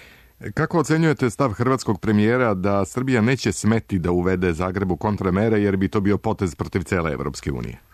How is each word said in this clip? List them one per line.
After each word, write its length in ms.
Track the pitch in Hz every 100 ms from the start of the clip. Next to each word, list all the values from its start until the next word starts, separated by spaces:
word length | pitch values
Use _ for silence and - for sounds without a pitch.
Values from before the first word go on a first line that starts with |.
| - - - _ 107
Kako 240 | 123 156 170
ocenjujete 520 | 131 160 165 139 123
stav 200 | - 135
hrvatskog 500 | 101 127 131 - 98
premijera 520 | 101 104 107 127 120
da 320 | 92 101 101 92
Srbija 360 | 123 131 120
neće 300 | 113 135 113
smeti 480 | - 104 113 - 98
da 120 | 87
uvede 400 | 90 90 90 92
Zagrebu 460 | 80 92 95 95 87
kontramere 600 | 107 101 95 95 113 107
jer 200 | 101 95
bi 100 | 98
to 100 | 110
bio 160 | 98 95
potez 380 | 113 - 92 -
protiv 260 | 80 98
cele 320 | 82 92 80
Evropske 380 | 65 71 - -
unije? 260 | 64 57 60 _